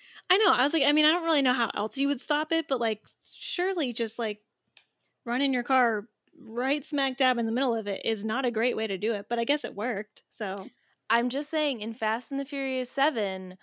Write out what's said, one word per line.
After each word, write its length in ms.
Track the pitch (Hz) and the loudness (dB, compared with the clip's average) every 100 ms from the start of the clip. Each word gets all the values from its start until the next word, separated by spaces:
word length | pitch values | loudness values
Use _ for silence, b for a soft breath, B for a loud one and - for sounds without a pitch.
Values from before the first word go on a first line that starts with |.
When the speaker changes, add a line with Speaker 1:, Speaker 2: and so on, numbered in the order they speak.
| B B _ | B B _
Speaker 1:
I 80 | 381 | 4
know. 160 | 427 | 6
I 100 | 233 | 6
was 100 | 277 | 4
like, 100 | 311 269 | 4 4
I 80 | |
mean, 120 | 294 302 | 4 4
I 60 | |
don't 140 | 339 330 | 2 2
really 160 | 302 | 2
know 100 | 262 | 4
how 180 | 247 226 - | 2 0 -2
else 200 | 214 262 | -4 0
he 120 | 277 | 0
would 140 | 262 | 0
stop 300 | - 294 311 | -2 -2 0
it, 140 | 330 311 | -2 0
but, 100 | 254 | 0
like, 240 | 226 214 - _ - | 0 -2 -8 _ -20
surely 680 | - - - 370 359 262 | -16 -10 -2 -2 0 -2
just, 260 | 226 226 - | -2 -6 -4
like, 240 | 220 208 _ _ _ _ _ _ _ _ - | -6 -6 _ _ _ _ _ _ _ _ -6
running 280 | 247 277 | 0 2
your 100 | 262 | 0
car 460 | 240 262 240 214 214 _ _ - | 2 4 4 2 -6 _ _ -20
right 460 | 214 226 262 294 - | -10 -4 -2 -2 -2
smack 320 | 285 269 254 | -2 -2 2
dab 200 | 262 240 | 2 2
in 60 | 226 | 0
the 40 | |
middle 220 | 233 269 226 | 0 0 0
of 120 | 202 | -2
it 140 | 196 - | -4 -2
is 180 | 220 214 | -2 -2
not 200 | 226 262 | -2 0
a 60 | |
great 260 | 214 240 214 | 0 0 0
way 100 | 220 | -2
to 100 | 190 | -2
do 160 | 208 | -2
it, 140 | 208 202 | -2 -2
but 100 | 233 | -2
I 60 | 233 | 0
guess 200 | 285 - | 0 -2
it 100 | 180 | -6
worked, 480 | 254 202 208 - _ | -4 -4 -6 -14 _
so. 420 | - 202 196 214 - _ _ _ | -8 -6 -6 -8 -16 _ _ _
Speaker 2:
I'm 200 | 233 240 | 2 2
just 200 | 254 294 | -2 -2
saying, 320 | 320 302 240 | -2 -2 -2
in 120 | 214 | -6
Fast 380 | 220 214 226 - | -4 -2 -2 -4
and 80 | 277 | -6
the 60 | 277 | -4
Furious 440 | 277 269 262 247 | -4 -4 -2 -4
Seven, 680 | - 285 254 196 190 185 185 | 0 2 2 -2 -4 -10 -14